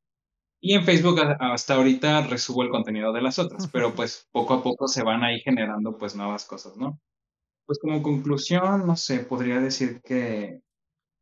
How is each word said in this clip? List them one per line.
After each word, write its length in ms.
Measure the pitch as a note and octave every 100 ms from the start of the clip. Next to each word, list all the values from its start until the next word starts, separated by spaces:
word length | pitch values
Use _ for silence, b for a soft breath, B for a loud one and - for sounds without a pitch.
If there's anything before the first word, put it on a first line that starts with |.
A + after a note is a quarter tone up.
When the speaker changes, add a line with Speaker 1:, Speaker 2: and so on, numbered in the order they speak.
| _ _ _ _ _ _
Speaker 1:
Y 140 | F3+
en 100 | G3+ E3+
Facebook 340 | E3+ F3 E3+
a-, 340 | D3 C#3+ B2+
hasta 220 | A#2+ - C3+
ahorita 500 | C3 C3 D3+ D3+ B2+
resubo 380 | B2 - B2
el 60 | B2
contenido 420 | A#2+ A2 G#2+ A2
de 80 | A2+
las 160 | C3 C3
otras, 300 | E3+ - F#3
Speaker 2:
<laughs> 60 |
Speaker 1:
pero, 200 | B2 A#2
pues, 340 | A2+ A#2+ - _
poco 240 | A#2 A#2 C3
a 80 |
poco 240 | B2+ B2 C3+
se 160 | C3
van 200 | A2 A2+
ahí 180 | A#2+ A#2
generando, 560 | C3+ B2 G#2+ G#2 A2 A2
pues, 180 | G#2 G2+
nuevas 300 | G2+ G2+ -
cosas, 300 | - - G2+
¿no? 220 | C#3 D3+ _ _ _ _ _ _ -
Pues, 100 | D3
como 220 | D#3 D#3
conclusión, 840 | D3 C#3 C#3+ D3 - F3 F#3 G3 F3+
no 80 | E3+
sé, 240 | - B2+
podría 400 | B2 B2+ B2 B2
decir 420 | C3 C3 B2 A#2+
que 600 | - B2+ A#2+ G#2+ G2+ - _ _ _ _ _ _